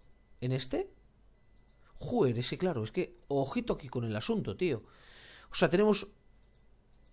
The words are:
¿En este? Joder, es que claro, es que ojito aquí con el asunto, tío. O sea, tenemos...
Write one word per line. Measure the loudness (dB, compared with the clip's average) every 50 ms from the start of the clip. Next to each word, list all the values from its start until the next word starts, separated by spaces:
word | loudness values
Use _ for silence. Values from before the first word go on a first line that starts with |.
| -20 -20 -20 -20 -20 _ -14 -8
¿En | -4 -2
este? | 0 0 -2 -2 -2 -2 -4 -4 -10 -18 -20 -20 _ _ -20 -20 -20 _ _ -20 -20 -20 -20 -20 _ _ -20 -20 -16
Joder, | -12 -6 -2 2 4 4 4 4 0
es | -2 -2
que | -2 -2
claro, | -2 -2 0 -2 -4
es | -4
que | -4 -4 -6 -6 -8 -16 -8 -2
ojito | 0 0 0 0 -2 -4 -2 -2 -4
aquí | -4 -4 -6
con | -6 -4 -4
el | -2 -4
asunto, | -2 -2 0 0 0 -2 -4 -4 -2
tío. | 0 0 0 -2 -4 -12 -20 -20 -20 -20 -20 -20 -20 -20 -20 -20 -18 -4
O | 2
sea, | 2 4 4
tenemos... | 6 6 6 6 6 4 2 0 -6 -18 _ -20 -20 -20 -20 -20 _ -20 -20 -20 -20 -20 _ _ -20 -20 -20 -16